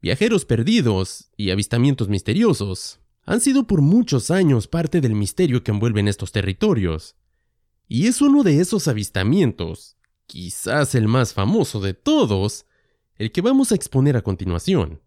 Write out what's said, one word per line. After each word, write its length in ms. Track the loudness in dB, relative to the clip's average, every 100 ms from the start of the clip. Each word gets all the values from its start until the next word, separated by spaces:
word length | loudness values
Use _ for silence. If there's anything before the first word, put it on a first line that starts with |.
viajeros 420 | -4 -2 0 0
perdidos 840 | 0 -2 2 2 2 0 -2 -8 -20 _
y 140 | -2
avistamientos 580 | -2 0 2 2 2 -2
misteriosos 920 | -2 -2 0 2 0 -4 -8 -12 -18 _ _
han 160 | -4 -2
sido 260 | 2 0 0
por 140 | 2
muchos 500 | 4 4 2 -2 0
años 380 | 2 2 2 0
parte 320 | -4 -2 0
del 140 | 0
misterio 500 | 0 -2 0 0 0
que 60 | -2
envuelven 380 | -2 0 0 0
estos 220 | -2 -6
territorios. 840 | -4 -4 -2 0 0 0 -4 -10 _ _ _ _ _ _ _ _
Y 180 | -2 0
es 140 | 2
uno 220 | 4 4
de 180 | 4 2
esos 280 | 2 0 -2
avistamientos, 1080 | -2 -4 -2 0 2 0 -2 -10 -10 -16 _ _ _ _
quizás 680 | -16 -14 -10 -4 -2 0
el 140 | 0 2
más 260 | 2 0
famoso 460 | -2 0 0 0 -4
de 140 | -6
todos, 720 | -4 0 2 2 2 -2 -6 -18 _ _ _ _ _
el 160 | -6
que 80 | -2
vamos 320 | 2 2 2
a 20 |
exponer 420 | 0 -2 0 2 2
a 60 |
continuación. 800 | -2 -4 -2 -4 0 0 -2 -6